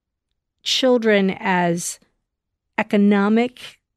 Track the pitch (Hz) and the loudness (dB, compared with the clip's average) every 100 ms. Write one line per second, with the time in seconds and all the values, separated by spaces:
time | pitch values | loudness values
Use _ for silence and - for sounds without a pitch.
0 | _ _ _ _ _ _ - - 262 247 | _ _ _ _ _ _ -6 0 2 2
1 | 220 202 190 - 202 180 175 175 - - | 2 2 0 -2 -2 0 0 -2 -6 -14
2 | _ _ _ _ _ _ _ - 214 208 | _ _ _ _ _ _ _ -8 -2 2
3 | 202 202 202 226 247 - - _ _ | 2 2 2 0 -2 -8 -20 _ _